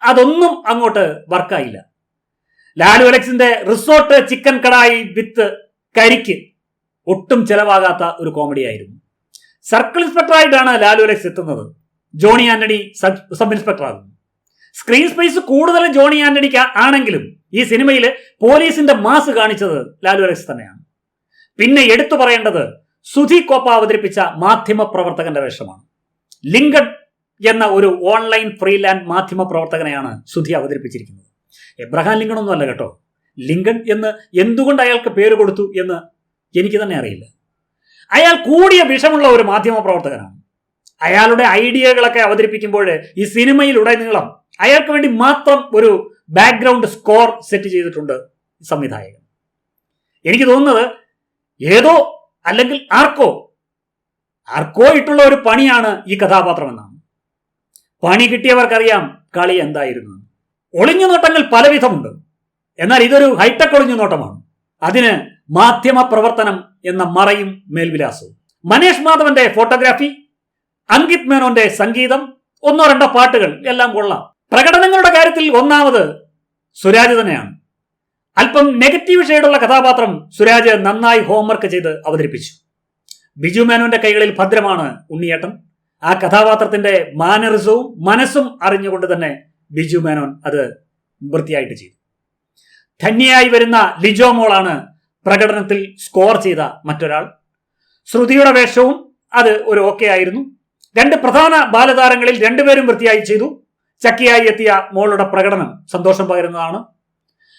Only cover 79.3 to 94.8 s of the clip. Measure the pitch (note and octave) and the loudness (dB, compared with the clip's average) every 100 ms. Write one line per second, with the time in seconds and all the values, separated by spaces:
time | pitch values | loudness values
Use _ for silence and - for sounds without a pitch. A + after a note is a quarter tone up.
79.3 | D4+ C#4+ C#4+ A#3+ C4 B3+ B3+ A3+ D#3+ - | 2 4 2 2 2 4 2 -2 -4 -12
80.3 | - G#3+ A#3 A3+ G#3+ G3 G#3+ A#3 A#3 G#3 | 0 2 4 4 0 0 -2 0 0 0
81.3 | G#3+ G#3+ G#3+ G3 F3+ E3 D#3 D#3 D#3+ D3 | -2 -2 -4 -4 -6 -6 -6 -6 -4 -4
82.3 | B2 - - _ _ _ _ _ - _ | -8 -16 -20 _ _ _ _ _ -20 _
83.3 | - D#3+ G3 A#3 A#3 A#3 A#3 A3 G#3 G#3+ | -10 -4 0 2 2 0 0 0 0 0
84.3 | G3+ F#3+ A3 G3 F#3 D3 - _ D#3+ E3+ | 0 -2 0 -2 -4 -6 -10 _ -10 -6
85.3 | E3 F3+ - _ _ _ _ D#3+ F#3 F#3 | -6 -8 -16 _ _ _ _ -4 -2 0
86.3 | G3+ G#3+ G#3+ G#3+ G#3 G3+ F#3+ E3 D3 C#3+ | 2 2 2 -2 -2 0 0 -2 -4 -2
87.3 | D3+ A3+ G#3+ F#3 A#3 C4 - E3+ A3+ C4 | 0 0 -2 0 -2 -2 -6 -2 0 0
88.3 | C#4+ B3+ - F#3 G3 G3 F#3 F#3 E3+ D#3+ | -2 -4 -4 -4 -2 -4 -6 -4 -4 -6
89.3 | C3+ _ _ _ D3+ D#3+ E3+ D#3+ D3+ C#3 | -10 _ _ _ -10 -4 -4 -4 -4 -6
90.3 | C#3+ - D3 B2+ A2 _ _ _ _ C#3+ | -10 -6 -6 -6 -10 _ _ _ _ -8
91.3 | D#3 D#3 D3 B2 A#2 F#2+ _ _ _ _ | -8 -6 -6 -8 -12 -20 _ _ _ _
92.3 | _ _ _ _ _ _ _ F#3 A3 C4 | _ _ _ _ _ _ _ -2 0 2
93.3 | B3+ B3 A#3 A#3 A#3 F#3+ E3+ G3 G3+ B3 | 4 4 2 2 2 0 0 -2 2 2
94.3 | A#3 A3 G3 F#3 D#3 | 4 2 0 0 -6